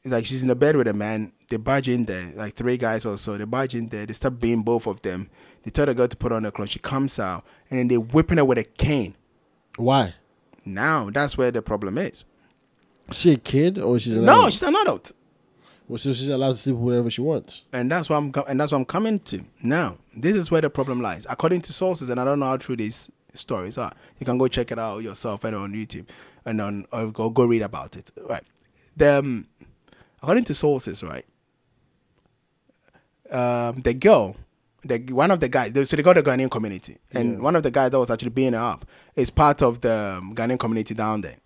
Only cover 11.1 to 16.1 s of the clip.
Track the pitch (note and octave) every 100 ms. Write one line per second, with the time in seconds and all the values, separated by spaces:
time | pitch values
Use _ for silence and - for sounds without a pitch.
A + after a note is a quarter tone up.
11.1 | C3+ C#3+ - B2+ A#2 - G#2+ G2+ A#2 F#3+
12.1 | - - _ _ _ _ _ _ _ -
13.1 | - F3 C#3 - C3 E3+ G3 - A#2+ A#2
14.1 | A2 - A4 C#4+ - F4 F#4 G4+ - -
15.1 | - _ _ _ _ _ _ - A#2+ C#3